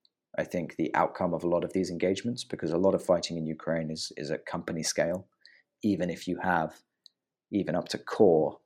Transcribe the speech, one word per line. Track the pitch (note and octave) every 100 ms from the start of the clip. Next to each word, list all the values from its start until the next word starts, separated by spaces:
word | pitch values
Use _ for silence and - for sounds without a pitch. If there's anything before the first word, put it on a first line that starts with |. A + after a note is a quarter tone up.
| _ _ _ -
I |
think, | D#2 F2+ D#2+ -
the | D2+ -
outcome | F2 - F2+
of | E2
a | E2+
lot | F2
of | E2
these | F#2+ F#2
engagements, | E2 F2+ F#2+ A#2 E2+
because | - - E2
a | E2 F#2+
lot | F#2
of | -
fighting | F2 - E2+
in | D#2+
Ukraine | D#2 - E2 D#2
is, | D#2+ - -
is | D2
at | D#2 -
company | F2 - E2+
scale, | D#2 - D#2 F#2 - _ - _ _ _
even | G#2+ F#2 F2
if | E2 -
you | F2
have | F#2 E2+ D#2+ - _ _ - _ _ _ -
even | G#2 E2+ E2+
up | -
to | -
core | - - G#2 D#2+ C#2 -